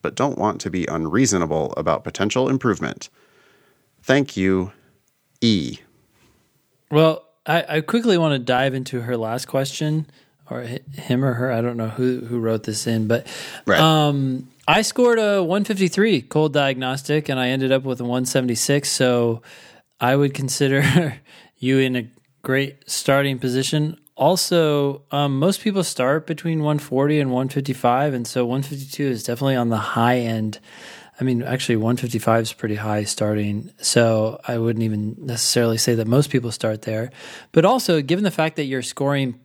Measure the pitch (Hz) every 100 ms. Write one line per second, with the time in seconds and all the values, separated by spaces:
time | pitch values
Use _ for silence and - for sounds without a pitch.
0 | - - 143 - 104 90 98 90 - 82
1 | 78 95 127 98 82 78 71 - 80 76
2 | - - 101 127 131 135 123 85 69 -
3 | - _ _ _ _ _ _ _ _ _
4 | - 139 135 - 95 92 92 - _ _
5 | _ _ _ _ 117 101 65 60 - _
6 | _ _ _ _ _ _ _ _ - 151
7 | 160 160 - _ - 165 175 156 156 233
8 | 233 175 160 139 123 127 135 131 127 123
9 | 117 120 110 123 - 135 139 - 151 156
10 | 151 _ _ _ - 123 120 120 - -
11 | - 127 135 117 127 117 120 120 113 110
12 | 127 127 117 120 113 113 110 107 - 113
13 | 110 117 - - - - - 165 160 156
14 | 147 143 135 131 - _ - 175 220 -
15 | 240 233 208 202 170 196 208 196 185 185
16 | 220 165 - 151 156 143 139 131 127 135
17 | 139 151 151 135 127 135 135 135 131 127
18 | 120 123 127 135 123 113 - 143 143 -
19 | 127 123 120 113 - - - - _ -
20 | 120 135 143 139 135 - 139 139 139 135
21 | 160 113 _ - - _ 127 135 131 127
22 | 117 _ _ _ - 131 139 139 - -
23 | - 139 139 127 127 127 131 156 151 -
24 | _ - 139 180 - 175 156 147 143 139
25 | - 143 143 135 165 196 214 196 170 -
26 | 127 156 160 160 170 160 151 147 143 131
27 | 143 151 135 123 131 147 139 123 120 123
28 | 147 131 117 127 120 131 139 139 135 -
29 | 143 117 - 120 139 131 117 110 107 -
30 | 117 123 117 113 107 104 - - - -
31 | - - 127 120 123 127 - 113 113 120
32 | 120 117 117 113 110 - 110 104 107 104
33 | 104 - 107 107 104 104 - - - 123
34 | 117 110 110 - - 120 113 113 113 107
35 | 107 - 143 117 - 127 117 113 - 117
36 | 110 131 143 131 120 - 110 107 - 110
37 | 123 - - - - 165 175 254 - 165
38 | 139 175 202 165 160 156 139 131 120 -
39 | 139 143 131 120